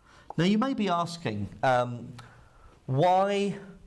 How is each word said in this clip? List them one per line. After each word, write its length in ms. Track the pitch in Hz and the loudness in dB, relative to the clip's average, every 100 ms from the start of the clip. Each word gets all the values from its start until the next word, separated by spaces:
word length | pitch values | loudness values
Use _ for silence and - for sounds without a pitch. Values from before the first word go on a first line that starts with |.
| _ - - - | _ -20 -10 -2
Now 80 | |
you 140 | 180 214 | 2 2
may 160 | 269 | 0
be 140 | 269 190 | 0 0
asking, 600 | 170 170 - 120 104 98 - | 0 -2 -6 -6 -6 -8 -2
um, 480 | 135 123 123 120 120 120 - - - - - - | 2 2 2 -4 -12 -16 -20 -20 -20 -20 -20 -14
why, 720 | - 131 180 185 196 202 202 196 - - | -4 2 4 4 2 0 -2 -4 -12 -20